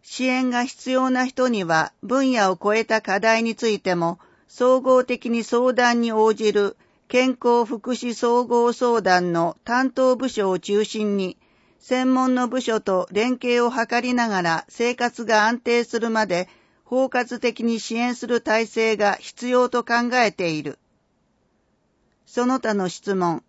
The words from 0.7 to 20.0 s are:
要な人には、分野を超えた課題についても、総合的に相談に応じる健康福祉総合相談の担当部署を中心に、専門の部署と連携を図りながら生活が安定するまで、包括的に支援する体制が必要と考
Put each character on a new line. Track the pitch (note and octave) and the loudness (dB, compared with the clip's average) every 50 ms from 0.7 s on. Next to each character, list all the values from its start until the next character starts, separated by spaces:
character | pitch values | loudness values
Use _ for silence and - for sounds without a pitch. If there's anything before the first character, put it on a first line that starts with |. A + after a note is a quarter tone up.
| - - - B3 | -8 -12 -6 -2
要 | B3+ B3+ C4 C4 | 0 0 2 2
な | B3+ B3+ B3+ | 0 0 0
人 | B3+ - - B3+ | -2 0 0 0
に | B3+ A#3 G#3 F#3 | 0 0 -2 0
は、 | E3 E3 D#3+ D#3 - _ _ | 0 2 0 0 -2 _ _
分 | - G3 A#3+ C4+ C4+ C4 | -6 -2 0 2 2 2
野 | B3+ A#3 G3+ F#3+ | 2 2 2 2
を | F#3 F3 | 0 0
超 | - G3+ G#3+ | 0 0 0
え | A3 A3+ | 0 0
た | - A3+ A3 | 0 -2 -2
課 | - - F#3 G3+ | 0 -2 -2 0
題 | G#3 A3+ A3+ A3+ A3+ | 2 2 2 2 0
に | A3+ A3 | -2 -4
つ | - A#3+ A3+ | -2 -2 -2
い | G#3 F#3+ | -2 0
て | _ F#3+ F3+ | _ -2 0
も、 | F3 E3+ E3+ F3+ _ - _ _ _ _ | 0 0 -4 -4 _ -16 _ _ _ _
総 | _ - - B3 B3+ C4 C4 | _ -4 0 4 4 4 4
合 | C4 C4+ B3+ B3+ B3+ | 4 4 4 4 4
的 | B3+ B3 A#3+ - A#3+ | 2 -4 -4 -2 -4
に | A#3 A#3 G#3+ | -2 -2 -2
相 | - A#3+ A#3 B3 B3+ B3 | 0 0 2 2 2 2
談 | A#3 B3 A#3+ A#3+ A#3+ | 4 2 2 2 2
に | A#3 A#3 | 0 0
応 | A3 A3 A3 A3 A3 | 2 4 4 4 2
じ | - A3 G#3+ | 2 0 0
る | G3 G#3 G3+ G3 - _ _ _ _ _ _ | 2 2 0 0 -4 _ _ _ _ _ _
健 | _ - B3 B3+ C4 B3 _ | _ 2 2 2 2 -2 _
康 | - A#3+ A#3+ A#3+ A#3 | 0 2 2 2 2
福 | G#3 - G#3+ - B3 | -2 -6 -8 -4 -6
祉 | B3 - B3 A#3+ A3+ | -6 -4 -4 -6 -4
総 | - - A#3 A#3+ A#3+ B3 | -2 0 2 2 2 2
合 | - A#3+ A#3+ A#3 A#3+ A#3 | 2 2 2 2 2 0
相 | - B3+ A#3+ A#3 A3+ F3+ | 0 0 0 0 2 2
談 | F#3 F3+ F3+ F3+ F3+ | 2 2 2 2 0
の | E3+ E3+ E3 E3+ D#3+ _ _ | 0 0 -2 -2 -4 _ _
担 | - A#3 B3+ C4 C4 | -2 -2 0 0 0
当 | B3 C4 C4 B3+ B3+ | 0 2 2 2 2
部 | A#3 C4 | 2 -2
署 | B3+ - G#3+ G3+ F#3+ | -4 -2 -2 0 0
を | F#3 | -2
中 | F3+ - G3+ G3+ G#3 G#3+ | -2 -2 -2 0 0 0
心 | - - A3 G#3 G#3 G3+ | -2 -4 -4 -2 -2 -2
に、 | G3 F#3+ F3+ F#3 _ _ _ _ _ _ _ _ | -2 -4 -4 -8 _ _ _ _ _ _ _ _
専 | _ _ - B3 B3+ B3+ B3+ C4 | _ _ -4 -2 0 2 2 2
門 | C4 B3+ C4 B3+ | 2 2 0 0
の | B3 B3 | 0 -2
部 | A3+ A3 B3+ | -2 -4 -4
署 | B3 - A3 G#3+ | -2 -2 -2 -2
と | - G#3 F#3+ F#3 - - | 0 0 -2 -2 -2 -2
連 | F3 G3+ A3 B3+ B3+ A#3+ | -2 -2 -2 -2 -2 -4
携 | - B3 A#3+ A#3+ A#3+ | -2 -2 0 2 0
を | A#3+ | 0
図 | B3 B3+ A3+ A3+ A#3+ A#3+ | 0 -2 -4 -2 -2 -4
り | A#3 B3 B3 | -2 -2 -2
な | B3 A#3 | -2 0
が | A3+ G3+ F#3 | 0 -2 -2
ら | F3 E3+ E3 D#3+ - | 0 0 -2 -2 -6
生 | _ - - A#3 A#3+ B3 | _ -6 -4 -2 -2 -2
活 | A#3+ A#3+ A#3+ - - A#3+ | -2 -4 -4 -4 -6 -2
が | G#3 A3+ G#3+ G#3+ | 0 2 2 4
安 | A3 A#3+ A#3 | 2 0 -2
定 | _ A#3+ A#3 A#3+ A#3 | _ 0 0 0 0
す | - - A#3 | -2 -4 -4
る | A3 A#3 | -2 -2
ま | A3+ A3 G#3+ | 0 -2 0
で、 | F#3 F3+ F3 F#3 - - _ _ _ _ _ _ - | 0 -2 -4 -4 -6 -12 _ _ _ _ _ _ -4
包 | B3 B3+ C4 | -2 0 0
括 | B3+ - B3 B3 B3 B3 | 0 0 -4 -4 -4 -6
的 | A#3 - A#3+ A3+ - A3+ | -2 -2 -4 -2 0 -2
に | A#3 A3+ A3 | -2 -2 -2
支 | - - A3+ | -4 -6 -4
援 | A#3 A#3+ B3 B3 | -2 -2 -2 -4
す | - B3 | -6 -4
る | A3+ A#3+ A3+ | -2 -2 -2
体 | - A#3 G#3+ A3+ A#3 | 0 0 0 0 0
制 | G#3+ - A3+ A3+ A3+ A3 | -2 -2 0 0 0 2
が | G3+ G#3 G3+ F#3+ | 2 2 0 0
必 | - - - - - A#3+ | -2 -8 -20 -16 -10 -4
要 | B3 B3 B3 B3 A#3+ | 0 2 2 2 2
と | B3 A#3+ A#3 | 0 -4 -2
考 | - A#3 A#3+ | 0 -2 -2